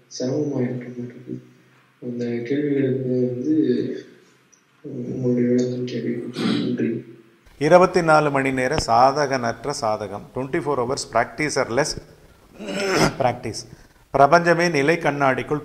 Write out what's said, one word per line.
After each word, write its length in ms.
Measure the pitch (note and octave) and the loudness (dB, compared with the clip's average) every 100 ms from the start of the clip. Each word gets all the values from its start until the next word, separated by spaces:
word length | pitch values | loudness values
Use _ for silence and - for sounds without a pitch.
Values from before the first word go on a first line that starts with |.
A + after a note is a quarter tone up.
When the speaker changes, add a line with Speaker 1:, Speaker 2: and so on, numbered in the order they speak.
| - - | -16 -8
Speaker 1:
சிரமமா 420 | C3 D3+ C#3+ B2+ | -4 -2 -2 -2
இருக்கிற 300 | B2 B2 B2 | -4 -6 -10
மாதிரி 140 | B2 | -12
இருக்கு. 380 | B2 - B2+ B2+ - _ _ _ _ - | -12 -14 -14 -14 -14 _ _ _ _ -16
அந்த 220 | B2+ A#2+ | -10 -6
கேள்விகளுக்கு 1080 | A#2+ A#2 A#2+ C#3+ C#3+ C3+ B2+ B2+ B2+ B2+ B2 | -4 -4 -2 -2 0 0 0 0 -2 0 0
வந்து, 320 | B2 D3+ D#3 B2+ A#2 - - - - _ _ _ _ _ _ | -2 0 2 2 0 -2 -8 -14 -20 _ _ _ _ _ _
அஹ், 280 | D3 C3 B2 | -14 -10 -8
உங்களுடைய 360 | B2+ B2 B2 A#2+ | -4 0 2 2
விளக்கம் 360 | B2 B2 B2 | 2 0 -4
கேள்வி. 480 | B2+ - A#2+ A#2 - - - - | -6 -6 -6 -6 -8 -4 -2 0
நன்றி. 400 | B2+ A#2+ A#2 A2 - - - _ _ - | -2 -2 -2 -4 -10 -20 -20 _ _ -2
Speaker 2:
இருபத்தி 440 | D3 F3 F3+ F3+ | 6 6 6 4
நாலு 280 | E3 D3+ D3 | 4 4 4
மணி 220 | C#3 C3+ | 0 0
நேர 240 | C3 B2+ D#3 - | 0 0 -2 2
சாதகனற்ற 840 | A#2 C3+ C#3+ C#3 C3 A#2 A#2 C3 C#3 | 6 6 4 0 0 -2 -6 -6 -4
சாதகம், 420 | A2 G#2+ G2+ G2 - | -2 -2 -4 -10 -10
ட்வென்டி 260 | B2+ C3+ E3 C#3+ | -8 -4 -4 -2
ஃபோர் 120 | C3 | -2
ஹவர்ஸ் 340 | A#2+ C#3 - | -2 -4 -2
practicerless 840 | A#2 A#2+ - D3+ C3+ A2 A#2+ D3+ - - - - _ _ - G3+ G3 G3 F3 D3 - | -2 -2 -2 -4 -2 -2 0 -2 -4 -14 -20 -20 _ _ -16 -10 -6 -2 2 0 2
practice. 480 | B2 A#2+ A#2 G2 - - - _ _ | -2 -2 -8 -10 -14 -20 -20 _ _
பிரபஞ்சமே 580 | C3+ C#3 E3+ E3+ E3 F3 | 4 6 6 6 2 2
நிலை 280 | D3 C#3 E3 | 2 2 2
கண்ணாடிக்குள் 680 | D#3 C#3+ C3+ B2+ B2 D3+ | 0 0 0 0 -2 -4